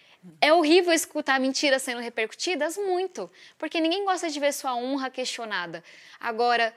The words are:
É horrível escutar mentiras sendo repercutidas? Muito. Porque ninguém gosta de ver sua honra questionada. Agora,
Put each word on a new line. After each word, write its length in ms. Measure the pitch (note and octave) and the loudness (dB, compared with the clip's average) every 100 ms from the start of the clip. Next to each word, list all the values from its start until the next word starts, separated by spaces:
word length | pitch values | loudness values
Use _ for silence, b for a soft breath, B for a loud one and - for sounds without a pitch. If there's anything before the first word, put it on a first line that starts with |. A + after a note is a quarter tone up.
| b b F3+ - | b b -18 0
É 100 | C#4 | 4
horrível 360 | E4+ D4+ F4 F4+ | 6 6 6 6
escutar 480 | E4 - D4+ C#4+ C4+ | 2 0 -4 0 0
mentiras 440 | C4 C4 D4+ C4 | 0 0 2 2
sendo 180 | C4 A#3+ | 0 -6
repercutidas? 800 | A#3 A#3+ A3 - - F4+ D4+ G4 | -6 -4 -4 -4 -4 -2 -2 -2
Muito. 520 | G4+ F4+ F#4 D4 F3 B B B | -2 -2 -2 -6 -12 B B B
Porque 200 | D#4 E4+ | -6 -2
ninguém 280 | D#4+ F#4 G4 | 0 0 -2
gosta 240 | F4+ E4+ | -2 -4
de 100 | D4 | -2
ver 140 | C#4+ | -2
sua 200 | C#4 C#4 | -2 -4
honra 360 | A#3+ B3 C#4 C4 | -4 -4 -4 -6
questionada. 760 | B3+ B3 - A3+ G3 F3 E3 - B B B | -6 -8 -8 -6 -6 -6 -10 -16 B B B
Agora, 560 | A#3 A3+ A#3+ A#3 A3+ | -6 0 2 2 0